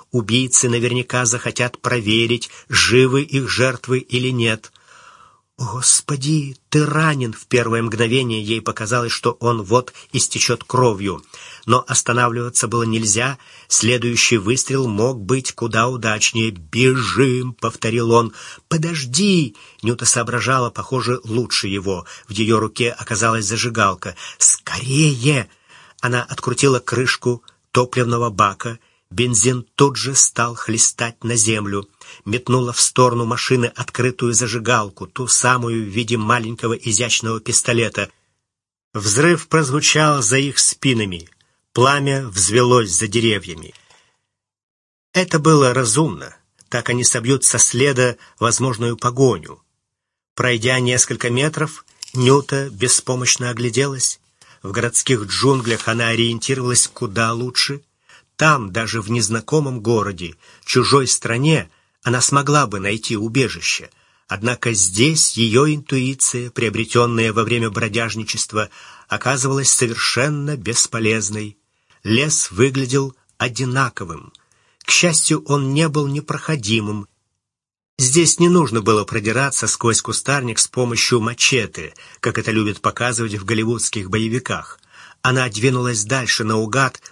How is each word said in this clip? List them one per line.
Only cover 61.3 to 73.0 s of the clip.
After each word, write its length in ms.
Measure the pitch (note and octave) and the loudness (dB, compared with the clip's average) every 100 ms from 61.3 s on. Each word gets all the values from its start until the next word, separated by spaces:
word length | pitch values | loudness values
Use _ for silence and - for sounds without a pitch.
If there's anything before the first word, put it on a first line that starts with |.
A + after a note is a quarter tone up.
| A#2 D3 D3+ F2 _ _ _ | 0 2 2 -2 _ _ _
она 160 | - B2 | -2 0
смогла 480 | - C#3 C#3 D3 B2 | 2 2 2 2 2
бы 100 | G2+ | -2
найти 380 | G2 A2+ - A2 | -4 -4 -4 -4
убежище. 720 | A2+ C3 A2+ E2+ - - - _ _ _ - | -2 0 0 -2 -4 -4 -8 _ _ _ -10
Однако 440 | G2 A#2 A#2+ A#2+ | -4 -4 -2 -2
здесь 640 | G#2+ - F#2+ C#3+ D#3 - A2 | 0 0 2 2 4 0 2
её 300 | A2+ A#2 D3+ | 2 4 4
интуиция, 840 | D3+ - C3+ B2+ C3 - A#2+ B2 | 0 -2 -2 -2 -2 -2 -2 -6
приобретённая 800 | - A2+ A2 A2+ A#2+ A#2+ A2+ A2+ | -4 -2 -2 0 2 2 2 0
во 100 | G#2+ | 0
время 260 | G#2+ A#2+ A2+ | 0 0 -2
бродяжничества, 1040 | G2+ A2+ A2 A2+ A2 A2 A2 - G#2+ G#2 - - - - | -2 -4 -2 -4 -6 -6 -6 -4 -4 -4 -8 -20 -20 -8
оказывалась 640 | G#2 B2 C3+ C3+ C#3 B2+ | -4 -2 0 0 0 2
совершенно 880 | - A#2+ A2+ - A#2 C#3+ D3 C#3+ C#3+ | 2 0 0 -2 0 0 -2 -4 -6
бесполезной. 1000 | G2 A#2 - A#2 A2 A2 G#2 G#2+ G#2+ - _ _ _ _ | -4 -2 -2 0 0 0 -2 -6 -10 -14 _ _ _ _
Лес 480 | G#2 A2+ D#3 - - | 0 2 2 0 -2
выглядел 640 | F2 C3+ C3+ B2+ C#3 | 2 2 2 0 0